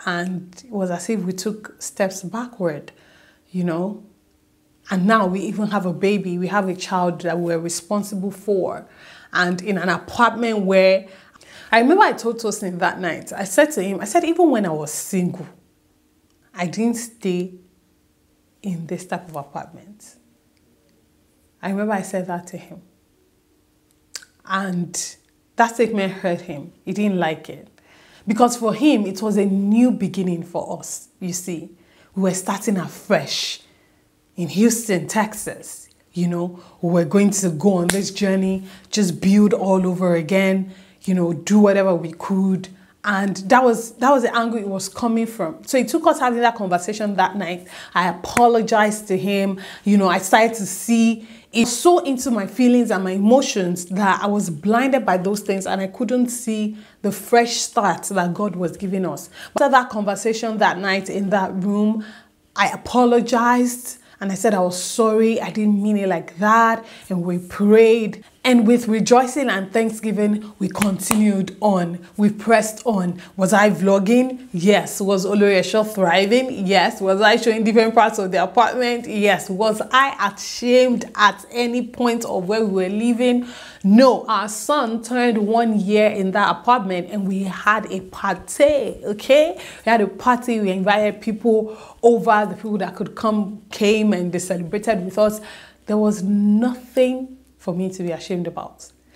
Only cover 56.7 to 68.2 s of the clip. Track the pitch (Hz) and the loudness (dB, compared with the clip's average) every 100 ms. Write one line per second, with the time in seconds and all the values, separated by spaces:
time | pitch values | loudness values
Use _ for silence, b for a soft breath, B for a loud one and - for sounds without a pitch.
56.7 | 214 B B 208 196 - 240 240 - - | -8 B B -6 -6 2 2 2 -2 -4
57.7 | - 202 160 - 196 175 170 208 175 170 | 0 0 0 -4 -2 -2 -2 -4 -4 -6
58.7 | 175 196 190 180 143 - B B - 277 | -6 -6 -4 -4 -8 -14 B B 0 2
59.7 | 269 247 220 202 196 226 220 226 214 196 | 2 0 -4 -4 -4 -4 -4 -4 0 0
60.7 | 180 190 196 196 190 196 190 190 196 196 | 0 -2 -2 -4 -6 -2 -2 -2 -4 -2
61.7 | 208 214 226 214 B B _ _ - 196 | 0 0 -2 -6 B B _ _ -2 -2
62.7 | 196 - 247 247 240 233 240 240 247 247 | -2 -2 2 4 4 2 0 2 2 0
63.7 | - - - b b 196 185 226 202 180 | -4 -12 -16 b b -6 -2 0 2 0
64.7 | 180 - - 220 214 226 226 185 214 214 | -2 -6 0 2 4 2 0 -4 -2 0
65.7 | 208 208 208 190 170 160 165 208 226 226 | 2 2 0 0 -2 -6 -2 2 4 4
66.7 | 226 - B B 185 175 175 180 - 208 | 0 -6 B B -4 -4 -6 -6 0 6
67.7 | 214 226 233 214 - | 8 8 6 0 -8